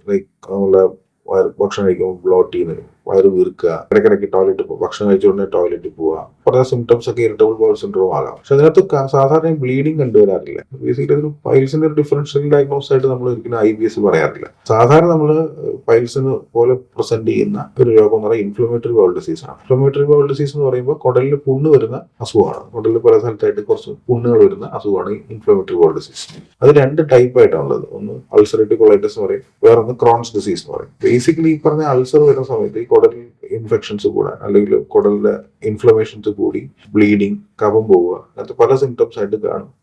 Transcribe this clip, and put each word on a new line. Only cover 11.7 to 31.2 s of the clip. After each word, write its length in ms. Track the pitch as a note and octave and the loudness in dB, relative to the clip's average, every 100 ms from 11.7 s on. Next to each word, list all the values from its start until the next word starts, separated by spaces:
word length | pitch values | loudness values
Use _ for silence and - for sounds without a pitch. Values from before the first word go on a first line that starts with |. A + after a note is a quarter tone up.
| D#3 D#3 | 0 -2
ഒരു 60 | |
ഡിഫറൻഷ്യൽ 580 | D3+ D3 C#3+ D3 C#3 D3 | 0 -2 -2 -2 -4 0
ഡയഗ്നോസ് 420 | C#3+ C#3 C#3 C#3 | 0 0 -4 -2
ആയിട്ട് 140 | C3+ C3 | -2 0
നമ്മൾ 240 | B2 B2 | -4 -6
ഒരിക്കലും 280 | A2 A#2 A#2 | -6 -6 -2
ഐ 120 | G#2+ | 0
ബി 140 | A2 A2 | 0 -4
എസ് 140 | A2 | -2
പറയാറില്ല. 500 | G#2 E2 D2 - - _ - | 0 2 0 -4 -18 _ -2
സാധാരണ 380 | A2 A#2+ D#3 F3 | 2 6 4 4
നമ്മള് 420 | D#3+ D3+ D#3 D#3+ - D3+ - - | 2 2 0 -2 -6 -12 -8 0
പൈൽസിന് 500 | A#2 A#2+ C#3 C3+ C3 - | 0 0 -4 -4 -6 -6
പോലെ 200 | - A#2+ | -2 0
പ്രസന്റ് 580 | B2+ - - - A2+ A2 | 0 -4 -10 -6 -4 -2
ചെയ്യുന്ന 380 | - - - - - | -2 -2 -4 -8 -2
ഒരു 100 | A#2+ | 2
രോഗം 260 | A2 G#2 A2 | 4 4 2
എന്ന് 120 | G#2+ | 0
പറയുന്നത് 200 | A2+ G2+ | -2 -4
ഇൻഫ്ലമേറ്ററി 440 | G2+ A#2 A#2+ A#2+ | -4 -4 -2 -2
ബൗൾ 240 | A#2 F#2 F2+ | 2 2 2
ഡിസീസ് 300 | E2+ D#2+ - | -6 -10 -10
ആണ്. 60 | |
ഇൻഫ്ലമേറ്ററി 520 | - - C3 C#3 C#3 | -14 -2 0 2 0
ബൗൾ 260 | C#3+ D3 C#3 | 2 2 2
ഡിസീസ് 280 | C3+ C#3+ D3 | -2 -6 -2
എന്ന് 100 | C3+ | -2
പറയുമ്പോൾ 300 | B2 B2+ D3+ | -2 -4 -4
കുടലിൽ 380 | C3 B2 C3 C#3+ | 0 0 0 -2
പുണ്ണ് 340 | C#3+ C3 D#3 | -2 -2 2
വരുന്ന 320 | C#3 A2+ B2 - - | 2 2 -8 -14 -16
അസുഖമാണ്. 500 | A2 D#3+ G#2+ - - | -4 0 0 -2 -12
കുടലിൽ 260 | A#2 A2 A2+ | -6 -2 2
പല 220 | A#2 A2 | 4 4
സ്ഥലത്തായിട്ട് 420 | A#2 G#2 G#2+ G2+ | 2 -4 -4 -4
കുറച്ച് 300 | G#2 G#2+ - - - | -4 -4 -6 -14 -4
പുണ്ണുകൾ 380 | A#2+ A#2+ A#2 G2 | -4 0 4 4
വരുന്ന 200 | F#2+ A2+ | 2 -12
അസുഖമാണ് 440 | - G#2 F#2+ F#2+ | -8 -6 -4 -6
ഈ 80 | G#2 - | -10 -12
ഇൻഫ്ലമേറ്ററി 460 | A2 - G2+ F#2 F2+ | -8 0 0 0 0
ബൗൾ 200 | D#2+ D#2 | 2 0
ഡിസീസ്. 460 | - - - - - - | -10 -18 -20 -20 -20 2
അത് 60 | C3 | 6
രണ്ട് 320 | D3 C3+ D#3 D3+ | 6 4 0 2
ടൈപ്പ് 280 | C3 B2 B2 | 4 4 4
ആയിട്ടാണ് 240 | G#2 E2 | 4 2
ഉള്ളത്. 240 | C#2 A1+ - | -4 -6 -8
ഒന്ന് 220 | F#2+ G#2 | -14 -12
അൾസറേറ്റീവ് 640 | B2+ - G#2+ G#2+ A2 G#2+ A2 | -14 0 2 2 2 0 4
കൊളൈറ്റിസ് 400 | A2 G2+ G#2 A2+ | 4 4 0 -6
എന്ന് 80 | G2 | -6
പറയും, 140 | F#2+ - - | -6 -8 0
വേറൊന്ന് 300 | A2+ A2+ A2 | 4 4 2
ക്രോൺസ് 420 | B2+ A#2+ A#2 A#2+ G#2 | 0 2 2 -2 -6
ഡിസീസ് 320 | G2 E2+ - | -4 -6 -8
എന്ന് 100 | - | -14
പറയും. 340 | - - - | -14 -4 0
Basically 360 | B2 | 0